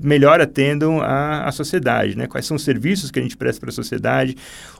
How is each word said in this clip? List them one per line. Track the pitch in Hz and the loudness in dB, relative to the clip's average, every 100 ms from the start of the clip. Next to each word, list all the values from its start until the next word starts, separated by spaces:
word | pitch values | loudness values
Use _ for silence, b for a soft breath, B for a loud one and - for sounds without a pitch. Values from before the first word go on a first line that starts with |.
melhor | 139 147 139 165 | 2 6 6 6
atendam | 151 - 139 147 156 160 | 4 2 0 2 0 0
a, | - 135 147 151 - | 0 -2 -2 -4 -4
a | |
sociedade, | - 151 185 127 117 101 101 | -6 -4 -2 0 0 0 -4
né? | 123 | -6
Quais | 123 - | -6 -4
são | 156 | -2
os | |
serviços | 151 131 151 196 139 | 0 0 0 -2 -4
que | 135 | -4
a | |
gente | 123 - | -4 -4
presta | 123 123 | -4 -4
pra | 123 | -6
sociedade? | 127 117 113 117 135 131 131 B B B B | -8 -6 -4 0 0 0 -4 B B B B